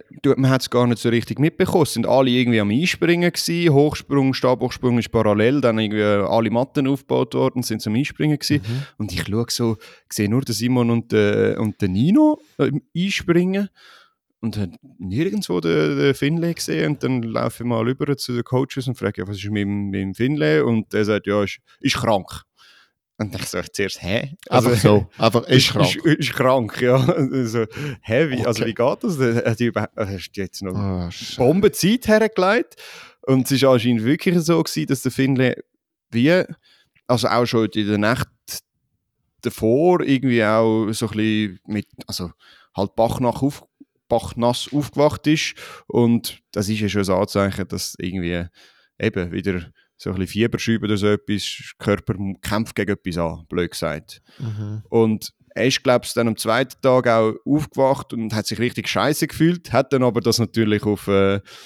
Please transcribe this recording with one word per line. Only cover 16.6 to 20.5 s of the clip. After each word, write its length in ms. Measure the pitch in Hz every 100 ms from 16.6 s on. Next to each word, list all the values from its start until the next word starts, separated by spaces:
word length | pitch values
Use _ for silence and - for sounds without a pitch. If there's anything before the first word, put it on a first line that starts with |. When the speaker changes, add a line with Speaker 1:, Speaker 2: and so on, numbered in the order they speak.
| - 160 151
Speaker 1:
Und 100 | 143
dann 180 | 127 131
laufe 400 | 113 113 120 -
ich 80 | 120
mal 140 | 113
rüber 340 | 117 131 123 131
zu 160 | -
den 100 | 120
Coaches 440 | - 127 - 139 127
und 100 | 120
frage, 240 | 104 -
„Ja, 60 | 95
was 100 | 101
ist 140 | 101
mit 100 | 104
dem, 300 | 101 101 101
mit 100 | 98
dem 140 | 98 95
Finlay?“ 460 | 123 151 151